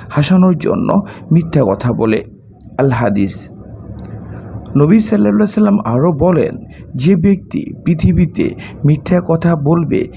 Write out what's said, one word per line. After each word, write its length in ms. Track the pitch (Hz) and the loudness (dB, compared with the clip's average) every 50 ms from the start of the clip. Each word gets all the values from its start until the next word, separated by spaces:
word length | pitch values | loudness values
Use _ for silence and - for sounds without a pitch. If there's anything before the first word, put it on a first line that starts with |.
| - - | -16 -6
হাসানোর 480 | - 147 143 143 185 185 185 185 175 - | -2 -2 2 4 4 4 6 4 4 2
জন্য 440 | - - - - - - 170 202 202 - - - - - 156 | 0 -2 -2 -2 0 0 0 0 0 -4 -12 -14 -4 0 2
মিথ্যা 300 | 170 165 165 - 151 127 | 2 2 2 0 2 2
কথা 280 | 95 98 - - 120 113 | 2 0 0 0 -2 -2
বলে।" 320 | - 113 110 110 - - - - - - - - - - - - - | 0 0 0 0 0 -2 -8 -18 -20 -20 -20 -20 -20 -20 -16 -4 0
আল 120 | 135 135 | 0 0
হাদিস। 580 | 120 117 120 104 101 101 98 92 - - - - - - - - - - - - - - - - - - - - - - - - - - - - - 139 | 2 2 0 0 0 0 0 -2 -4 -8 -14 -16 -18 -18 -18 -18 -18 -18 -16 -16 -14 -14 -14 -14 -14 -14 -14 -14 -14 -14 -14 -14 -14 -14 -12 -2 2 2
নবী 200 | 147 156 208 226 | 4 6 4 4
সাল্লাল্লাহু 380 | 220 - 220 202 208 208 202 | 4 2 2 2 2 2 2
আলাইহি 160 | 214 214 202 - | 2 0 0 2
সাল্লাম 260 | 214 214 208 202 - - | 2 2 2 2 0 0
আরও 280 | 110 117 123 147 180 165 | 0 0 0 2 0 2
বলেন, 440 | 139 160 180 180 151 104 - - - - - - - - - - | 2 2 2 2 2 0 0 -4 -8 -14 -16 -20 -20 -18 -10 -8
"যে 220 | 131 131 175 202 | -2 2 2 2
ব্যক্তি 580 | 170 165 202 196 - - - - - - - - - - | 4 4 2 2 2 -2 -8 -8 -8 -8 -8 -12 -8 -2
পৃথিবীতে 720 | - 175 156 180 185 170 170 175 151 - - 170 - - - - - - - - | -2 -2 2 2 2 4 4 2 0 0 -2 -4 -4 -4 -8 -14 -16 -12 -2 2
মিথ্যা 380 | 143 156 151 - - 185 175 175 | 2 2 2 0 0 0 0 2
কথা 300 | - 165 165 170 170 170 | 0 -2 0 2 0 0
বলবে, 520 | 156 139 143 165 175 160 - - - - - - | 0 2 0 2 2 0 0 -2 -2 -2 -4 -8